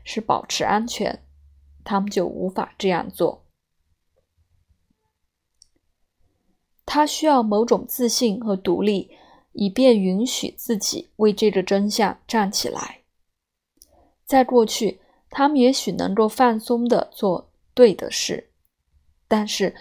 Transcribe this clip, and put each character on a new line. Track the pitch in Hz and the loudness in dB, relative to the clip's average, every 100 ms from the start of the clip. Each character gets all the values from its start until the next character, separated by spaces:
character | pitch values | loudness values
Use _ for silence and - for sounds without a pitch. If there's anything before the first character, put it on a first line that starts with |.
是 | - - | -12 -6
保 | 220 - | -2 -2
持 | - - | -2 -4
安 | 127 208 | 0 0
全， | 233 - 208 - _ _ _ _ _ - | -2 -4 -6 -6 _ _ _ _ _ -20
他 | - 202 | -4 -4
们 | 202 | -2
就 | 202 175 | -2 -2
无 | - 185 | -4 -6
法 | 185 - - | -6 -8 -4
这 | 196 | -2
样 | 170 - | -2 -4
做。 | - 170 - _ _ _ _ _ _ _ _ _ _ _ _ _ _ _ _ _ _ _ _ _ _ _ _ _ _ _ _ _ _ _ _ _ _ | -2 -2 -4 _ _ _ _ _ _ _ _ _ _ _ _ _ _ _ _ _ _ _ _ _ _ _ _ _ _ _ _ _ _ _ _ _ _
他 | - 285 302 | -4 0 0
需 | - | 0
要 | 311 269 | 2 2
某 | 220 208 | 2 0
种 | 240 196 - | 2 0 -2
自 | - 240 | -4 -2
信 | - 240 202 | 0 0 -2
和 | 226 | -4
独 | 190 196 175 | -4 -2 0
立， | 196 202 - - _ _ _ | 0 -2 -4 -14 _ _ _
以 | - 202 | -6 -4
便 | 190 262 226 | 2 4 4
允 | 190 185 254 | 2 0 -2
许 | - - | -4 -8
自 | - - 214 | -10 -6 -4
己 | - - - - | -4 -8 -10 0
为 | 214 | 0
这 | 202 220 | 2 2
个 | 196 | 2
真 | 190 196 202 | 0 0 0
相 | 208 196 - - | 0 0 -2 -4
站 | 226 196 | 0 0
起 | - - | -2 -6
来。 | - - - _ _ _ _ _ _ _ _ _ _ _ _ - | -8 -12 -16 _ _ _ _ _ _ _ _ _ _ _ _ 0
在 | 269 | 2
过 | 247 247 214 | 4 4 2
去， | - 214 - _ _ _ | 0 -4 -4 _ _ _
他 | - 277 | -2 0
们 | 302 | 4
也 | 247 | 4
许 | 269 - | 4 -2
能 | 175 180 | -4 -2
够 | 196 220 | 0 0
放 | - 254 220 | 2 2 2
松 | - 240 240 | -2 -2 2
地 | 233 - | 0 0
做 | - 202 180 - _ _ | -4 -2 -2 -6 _ _
对 | - 247 | 6 6
的 | - - | 6 -4
事， | - - - - _ _ _ _ _ _ _ - | -6 -6 -8 -10 _ _ _ _ _ _ _ -2
但 | 220 208 | -2 -2
是 | - 185 - | -2 -4 -4